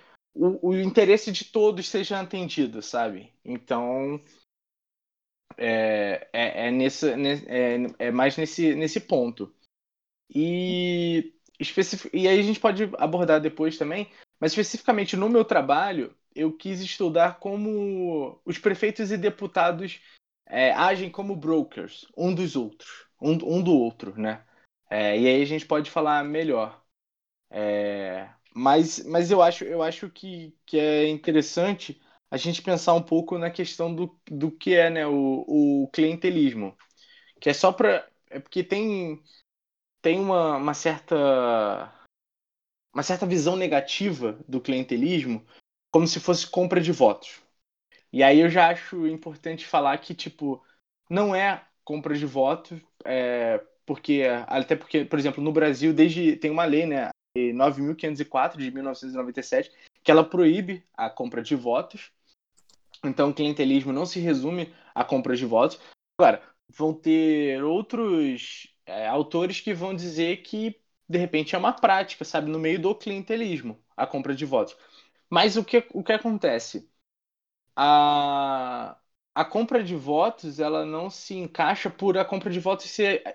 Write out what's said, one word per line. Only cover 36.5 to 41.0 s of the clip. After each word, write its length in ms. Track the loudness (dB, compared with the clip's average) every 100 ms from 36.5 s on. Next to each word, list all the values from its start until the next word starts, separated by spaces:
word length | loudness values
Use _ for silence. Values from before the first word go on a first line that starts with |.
| 0 -8 -12 _ _ _ _ _ _
Que 100 | -2
é 40 |
só 180 | 2 4
pra, 360 | 4 4 2 -2 _ _
é 100 | -16
porque 240 | -8 -6
tem, 600 | -2 -2 -2 -4 -6 -10 _ _ _ _ _ _ _ _
tem 180 | 0 2
uma, 380 | 2 2 2 0
uma 160 | -2
certa, 1160 | -2 -2 -2